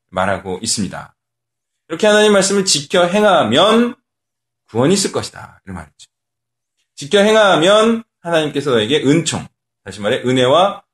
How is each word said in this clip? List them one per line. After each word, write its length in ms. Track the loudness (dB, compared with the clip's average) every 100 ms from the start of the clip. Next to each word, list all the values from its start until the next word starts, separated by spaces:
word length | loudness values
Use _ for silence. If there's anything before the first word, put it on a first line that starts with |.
| _
말하고 480 | -4 -2 -4 -6 -10
있습니다. 520 | -6 -6 -6 -10 -18 _ _ _ _ _ _ _ -14
이렇게 180 | -2 2
하나님 260 | 4 4
말씀을 320 | 2 2 -2
지켜 420 | -2 -4 -2 0 0
행하면 880 | 2 2 2 2 2 2 2 0 -6 _ _ _ _ _ _ _
구원이 260 | -2 0
있을 180 | 0 -2
것이다, 480 | -6 -10 -12 -20 _
이런 120 | -18 -16
말이죠. 300 | -16 _ -20 _ _ _ _ _ _ _ _
지켜 260 | -18 0 2
행하면 840 | 4 4 4 2 4 4 2 0 -6 _
하나님께서 500 | -4 -2 -2 -4 -2
너에게 320 | 0 0 0
은총, 420 | 0 0 0 -6 -8 _ _ _
다시 160 | -18 -8
말해 180 | -4 -4
은혜와 640 | -2 0 2 2 2 -2 -16